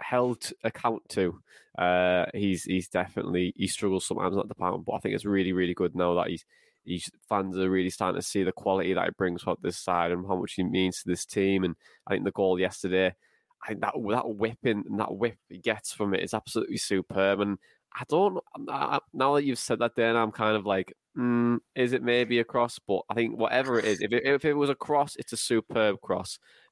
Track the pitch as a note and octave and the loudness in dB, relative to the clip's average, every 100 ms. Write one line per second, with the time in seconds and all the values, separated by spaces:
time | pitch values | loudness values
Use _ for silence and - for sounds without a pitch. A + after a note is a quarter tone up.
0 | - B2 B2 A#2+ - - A2+ - A#2+ A2+ | -2 0 0 -2 -8 -6 -4 -2 -2 -2
1 | - - F#2 E2+ _ - _ - F2+ F2+ | -4 0 0 -2 _ -20 _ -2 2 4
2 | F2+ F2+ E2+ - G2+ F2+ - F#2 F2+ F#2 | 4 4 0 0 0 0 0 -2 -2 -2
3 | F2+ - - F2 F2+ - F#2+ - G#2 F#2+ | -2 -4 -2 0 0 -2 -4 -2 -2 -2
4 | - F2+ F#2 G2 G#2 - F2+ F#2 E2+ F#2+ | -2 -4 -2 -2 -4 -4 -4 -4 -2 0
5 | G#2 G#2 G2+ G2 F#2+ F#2 F2+ F2+ F2+ F2 | 0 -2 2 2 2 2 0 2 0 2
6 | F2 F2 - F2 - _ _ _ - F2 | 2 2 0 -4 -10 _ _ _ -8 -6
7 | - - - G#2 F#2+ F#2 F#2 F#2+ F#2 - | -6 -12 -2 -2 0 0 2 2 0 0
8 | F#2 F2+ - G2+ F#2 - - F#2+ F2 F2+ | -2 -2 -2 0 0 0 0 0 2 0
9 | E2+ - F#2 F2 - F2 F2 F2 - F2 | -2 0 -2 -2 -4 -2 -4 -4 -2 0
10 | E2+ F2 F#2 F#2 F2+ - F#2 F#2 F#2 - | 2 0 -2 -4 -2 -2 0 2 0 0
11 | - F2 - - G2 G2 F#2 E2+ _ _ | -4 -4 -4 0 2 2 0 -4 _ _
12 | - G2 G2 - F#2+ F#2 F#2 - F#2 F#2 | -6 -2 -2 0 2 2 0 -2 -2 2
13 | F#2 F#2 _ _ _ _ - G#2 G#2+ - | 2 0 _ _ _ _ -10 -4 -4 -4
14 | G#2+ A#2 A#2 G#2 A2 A#2 B2+ G#2 - G#2 | -2 -2 -2 -2 -4 0 0 0 -2 -4
15 | G2+ G2 A2+ A2+ _ F#3 A#2 G#2+ - - | -4 -2 -4 -4 _ -6 -4 -4 -6 -4
16 | G#2 F#2+ F#2 A2 - A2+ - - - G2 | -2 0 -2 -4 -4 -4 -4 -4 -2 -2
17 | F2+ G2 G2 G2 G2+ G2 _ _ _ - | 0 2 2 2 0 -4 _ _ _ -12
18 | C3 D#3 G3+ F#3 - - - C#3 D3 C#3+ | -2 2 2 0 -8 -12 -8 -4 -2 -2
19 | - D3 C3+ C#3+ C#3+ A#2+ - A#2 A#2 - | -4 0 4 4 2 -2 -2 0 0 2
20 | A2+ A#2 A2 G#2+ G#2+ G#2+ G2+ F#2+ F#2 - | 4 4 2 2 2 2 2 0 -2 -10
21 | _ - B2 A#2+ A#2+ A#2+ - - B2 B2+ | _ -4 0 4 4 2 -2 -2 0 0
22 | A#2+ A#2+ A#2 A#2+ A2+ A#2+ A#2+ - - F#2+ | 2 2 2 0 0 0 0 -2 -2 -2
23 | - A2 A2+ A2+ A2+ B2 C3 A#2+ A2 G2+ | 0 0 0 0 0 2 2 2 2 0
24 | G2+ A#2+ C3+ C#3 D#3 D3 C#3+ C3+ - D3 | 0 0 2 2 2 2 0 -2 0 0
25 | C#3+ - - A2+ - A#2 - A#2 G#2+ G2 | 0 -4 -8 -6 0 0 0 2 2 0
26 | - F#2 F#2+ - _ _ _ | -2 -4 -4 -12 _ _ _